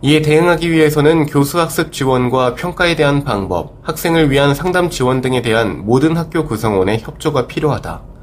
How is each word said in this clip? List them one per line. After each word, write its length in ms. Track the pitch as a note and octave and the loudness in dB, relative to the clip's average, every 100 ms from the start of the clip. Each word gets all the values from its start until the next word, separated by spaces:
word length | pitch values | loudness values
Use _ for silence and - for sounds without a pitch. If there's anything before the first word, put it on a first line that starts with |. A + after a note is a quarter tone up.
이에 200 | C3+ D#3 | 4 2
대응하기 500 | D3+ D3+ F3 E3+ E3+ | 4 2 4 2 0
위해서는 540 | E3 D#3 D3+ D3 E3 D3 | 2 2 4 4 4 2
교수학습 640 | C#3+ C#3 E3+ E3 - E3 | 0 0 0 -2 -2 -4
지원과 640 | - C3+ B2+ B2 C3 B2+ B2 | -2 0 0 0 0 0 -2
평가에 400 | F3+ E3+ F3 D#3+ | -8 -2 0 2
대한 300 | D3 C#3+ C#3+ | 2 2 0
방법, 540 | G#2+ F#2 F2+ E2 - | -4 -2 -4 -6 -12
학생을 480 | - - F3 E3 D3+ | -10 -6 0 2 2
위한 240 | C3+ C#3+ C#3+ | 2 2 0
상담 340 | F3 F3+ F3 | -2 0 -2
지원 300 | F3 B2+ C3 | 0 0 0
등에 220 | B2+ B2+ | 0 -2
대한 440 | A#2 A2+ A2 D2+ G2 | 0 0 0 -4 0
모든 300 | B2+ D#3 E3 | 2 2 0
학교 300 | E3 E3+ D3+ | -4 -4 -4
구성원의 560 | D3 A2+ G2+ F#2+ A2 | -2 0 0 0 -2
협조가 460 | A2 - D#3 C#3 B2 | -6 -6 -4 -2 -4
필요하다. 540 | - D3+ A#2 - D#2+ - - | -4 -4 -4 -6 -14 -16 -20